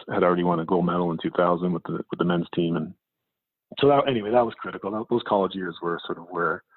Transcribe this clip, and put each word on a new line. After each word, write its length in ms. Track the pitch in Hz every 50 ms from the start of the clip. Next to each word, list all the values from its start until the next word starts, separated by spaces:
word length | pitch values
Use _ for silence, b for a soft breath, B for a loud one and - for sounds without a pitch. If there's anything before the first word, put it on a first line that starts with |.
| - -
had 140 | - 98 92
already 200 | 87 90 87 87
won 160 | 90 87 82
a 40 | 82
gold 200 | 80 95 87 90
medal 260 | 87 87 90 90 85
in 60 | 82 82
two 100 | - 85 -
thousand 380 | - 87 87 87 85 87 90 87
with 100 | 80 -
the, 160 | - - 87 - -
with 100 | - -
the 60 | -
men's 220 | 87 87 87 85 - -
team. 220 | - 85 85 85 80
And 160 | 78 - - _ _ _ _ _ _ _ _ _ _ _ _ _ _ - - -
so 80 | - 143
that, 180 | 143 139 139 139
anyway, 240 | 131 113 101 104
that 140 | 117 123 120
was 80 | 113 110 -
critical. 320 | - 95 90 92 - 98
That, 120 | 104 110 113 -
those 140 | 120 117 - -
college 260 | 110 101 95 92 92
years 220 | 98 92 87 82 -
were 180 | - 85 85 82 -
sort 120 | - - 82
of 100 | 82 82
where 340 | 90 87 85 82 82 87 - b b